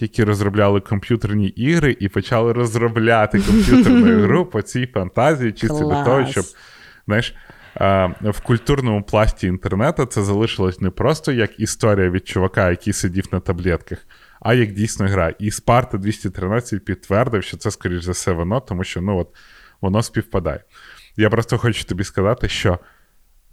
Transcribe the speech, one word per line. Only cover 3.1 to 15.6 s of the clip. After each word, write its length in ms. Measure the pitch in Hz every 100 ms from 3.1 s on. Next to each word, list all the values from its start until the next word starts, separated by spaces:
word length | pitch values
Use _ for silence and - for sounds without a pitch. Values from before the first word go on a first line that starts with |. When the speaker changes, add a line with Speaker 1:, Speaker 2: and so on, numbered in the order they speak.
| 117 107 -
Speaker 1:
комп'ютерну 840 | 196 214 196 262 220 247 233 220
Speaker 2:
<laughs> 0 |
Speaker 1:
гру 240 | 208 143 180
по 160 | 110
цій 240 | 101 127 123
фантазії, 680 | - 92 - 131 156 123
чисто 260 | 104 117 151
для 260 | 151 147
того, 120 | 143 135
Speaker 2:
Клас. 140 | 131
Speaker 1:
щоб, 140 | 123 92 - - - - - -
знаєш, 280 | 104 120 - - - - -
е, 340 | 98 98 92 -
в 200 | 104 104
культурному 640 | - 117 - 143 127 107
пласті 440 | 101 107 110 - 92
інтернету 580 | 90 98 95 127 165
це 180 | 127 -
залишилось 580 | 98 101 113 - 95 90
не 100 | 92
просто 420 | - 107 156 -
як 280 | 127 107 -
історія 500 | 113 - 113 104 92
від 180 | 90 -
чувака, 420 | - 92 - 92
який 220 | 90 -
сидів 320 | 98 95 87 -
на 80 | 92
таблетках, 580 | - 90 90 82 - 90 - - _ _
а 140 | -
як 180 | 127 110
дійсно 340 | 101 110 - 98
гра. 280 | 98 82 -
І 120 | 104
Спарта 480 | -